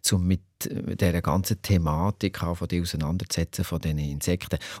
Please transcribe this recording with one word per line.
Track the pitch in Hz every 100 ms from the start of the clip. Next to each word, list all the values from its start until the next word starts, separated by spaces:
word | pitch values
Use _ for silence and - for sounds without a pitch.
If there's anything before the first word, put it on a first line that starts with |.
| -
um | 98 90
mit | 92 - -
dieser | - - - - 87 85
ganzen | 76 85 92 104
Thematik | - 92 80 76 95 - 98 -
von | 85 87 87
dir | 87
auseinanderzusetzen, | 87 78 76 90 92 - 82 -
von | - 80
diesen | 78 76
Insekten. | 73 71 - 87 - 78 - -